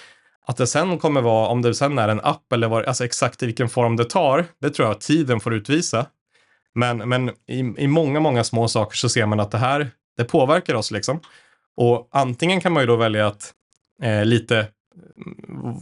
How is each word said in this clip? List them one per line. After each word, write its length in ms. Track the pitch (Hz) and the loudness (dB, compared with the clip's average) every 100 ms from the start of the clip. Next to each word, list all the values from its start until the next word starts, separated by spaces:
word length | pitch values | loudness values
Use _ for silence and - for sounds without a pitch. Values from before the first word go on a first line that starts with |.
| - _ _ _ - | -20 _ _ _ -8
Att 100 | 127 | -2
det 100 | 123 | 0
sen 320 | 147 185 165 | 0 0 0
kommer 220 | 156 143 | 0 2
vara, 280 | 120 110 110 | 2 2 2
om 140 | 123 | 2
det 120 | 120 | 0
sen 240 | 113 139 135 | 0 0 0
är 100 | 107 | 0
en 120 | 107 | 0
app 300 | 147 160 - | -2 -4 -4
eller 160 | 120 113 | -2 0
vad, 160 | 113 | 0
alltså 200 | - 120 | -2 -4
exakt 380 | 123 - 123 - | -4 -2 -2 -2
i 40 | 123 | -6
vilken 220 | 110 117 | -2 -2
form 280 | 127 117 113 | 0 0 2
det 80 | |
tar, 400 | 120 190 147 143 170 - | 0 2 2 2 -2 -4
det 100 | 147 | -6
tror 180 | 147 117 | 0 -2
jag 60 | |
att 60 | 101 | -2
tiden 400 | - 156 131 113 | 0 2 2 0
får 140 | 120 | 0
utvisa. 520 | 110 107 156 175 113 139 _ _ _ _ _ _ | -4 0 -2 0 -4 -4 _ _ _ _ _ _
Men, 240 | 117 123 117 | -2 -2 -2
men 300 | 113 127 123 | -2 -2 -2
i, 300 | - - 127 | -6 -8 -4
i 300 | 123 - 139 | -4 -2 0
många, 320 | 160 147 147 | 2 2 0
många 240 | 156 120 | 2 2
små 240 | 107 117 117 | 0 0 0
saker 280 | 117 101 - | 0 -2 -2
så 120 | 120 | -2
ser 180 | 139 107 | 0 2
man 140 | 107 | 0
att 100 | 104 | -2
det 80 | 113 | -2
här, 320 | 123 143 135 - _ - | 0 0 -4 -10 _ -6
det 80 | |
påverkar 500 | 120 165 131 175 170 | 0 2 4 2 0
oss 160 | 117 - | -4 -2
liksom. 300 | 104 - 160 - - _ _ _ - | -4 -4 -6 -10 -20 _ _ _ 0
Och 320 | 120 117 - | 2 2 0
antingen 500 | 139 127 120 165 190 | -2 -2 0 0 0
kan 120 | 180 | 2
man 100 | 160 | 2
ju 40 | 120 | 2
då 100 | 117 | 4
välja 300 | 113 107 104 | 2 2 0
att, 260 | 101 - _ _ _ _ - | -2 -18 _ _ _ _ -6
eh, 220 | 120 107 | -2 2
lite, 320 | 110 117 117 113 | 4 2 2 0
mm, 1200 | 104 _ _ - - - - - - 131 120 123 | 0 _ _ -20 -20 -18 -18 -16 -14 -10 -10 -8